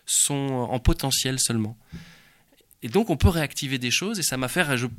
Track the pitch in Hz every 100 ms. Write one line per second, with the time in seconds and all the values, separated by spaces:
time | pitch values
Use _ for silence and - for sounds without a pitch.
0 | - - - 143 139 131 120 123 - 165
1 | 135 127 131 131 - 113 107 113 _ -
2 | - - - _ _ _ _ _ 123 147
3 | 226 156 190 170 143 - 139 135 123 117
4 | 190 220 156 131 127 175 160 127 123